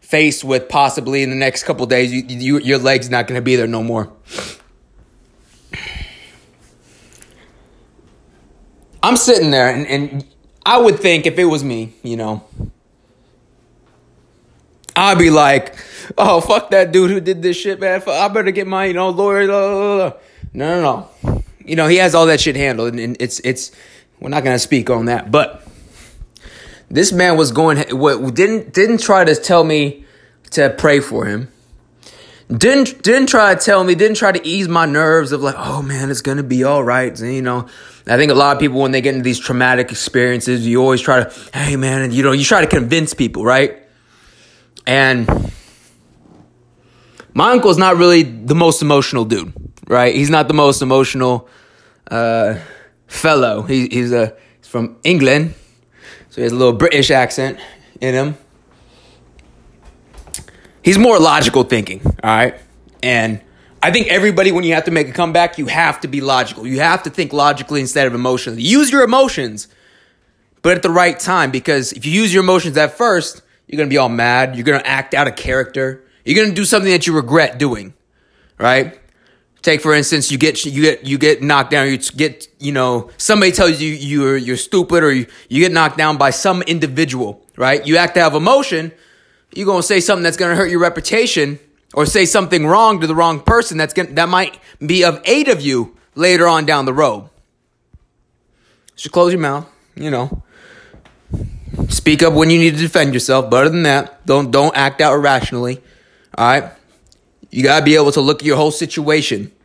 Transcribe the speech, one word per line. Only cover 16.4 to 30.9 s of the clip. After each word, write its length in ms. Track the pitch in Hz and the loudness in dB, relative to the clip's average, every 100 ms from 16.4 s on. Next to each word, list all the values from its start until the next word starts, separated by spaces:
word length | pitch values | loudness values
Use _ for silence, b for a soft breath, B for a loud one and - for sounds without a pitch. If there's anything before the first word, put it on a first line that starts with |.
fuck 300 | 165 208 202 | 2 0 2
that 220 | 196 175 | 2 4
dude 180 | 175 180 | 4 4
who 100 | 196 | 0
did 200 | 170 185 | -2 -2
this 160 | 175 175 | -2 -4
shit, 220 | 202 190 | -6 -4
man. 220 | 190 185 | -4 -4
Fuck, 140 | 185 | -4
I 180 | 151 202 | -2 -2
better 180 | 202 196 | 0 -2
get 160 | 196 190 | -2 -4
my, 200 | 190 196 | -4 -2
you 80 | |
know, 160 | 175 185 | -2 -2
lawyer, 360 | 175 202 202 196 | 0 0 0 0
blah, 140 | 196 | 0
blah, 180 | 196 196 | 0 -2
blah, 320 | 202 202 180 | -2 0 -2
blah." 100 | - B B B | -6 B B B
No, 280 | - 147 175 | -8 -4 0
no, 280 | 156 117 - _ | 0 -2 -8 _
no. 200 | - - - - | -6 -6 -6 -16
You 120 | - 160 | -6 -2
know, 100 | 156 | 2
he 100 | 180 | 4
has 180 | 185 | 4
all 120 | 165 165 | 4 4
that 140 | 156 | 4
shit 160 | - 135 | 0 -2
handled, 320 | 143 113 117 | -2 -2 -4
and, 100 | 120 | -6
and 160 | 117 123 | -8 -6
it's, 200 | 123 - | -8 -6
it's, 300 | 127 131 - b b b b _ | -6 -6 -8 b b b b _
we're 120 | - | -6
not 120 | 147 | -4
gonna 160 | 135 123 | 0 -2
speak 320 | - 139 113 | 0 -2 0
on 140 | 120 | -2
that, 260 | 117 120 87 | 0 -4 0
but 340 | 131 147 - B B B B B B - - B B B B B | 0 0 -6 B B B B B B -20 -20 B B B B B
this 220 | 139 196 | 0 0
man 240 | 180 180 160 | 2 2 2
was 160 | 151 | 2
going, 260 | 117 160 143 - 131 | 2 2 2 -2 0
what, 380 | 147 127 131 | 0 0 -4
didn't, 380 | 120 196 220 - | 0 0 0 -4
didn't 260 | - 208 226 | 0 2 2
try 260 | - 196 | 2 4
to 100 | 170 151 | 4 2
tell 260 | - 175 | 2 2
me 420 | 160 156 143 139 b b b b - | 4 2 -2 -6 b b b b -10
to 180 | - 139 | 0 0
pray 300 | - 156 | 0 2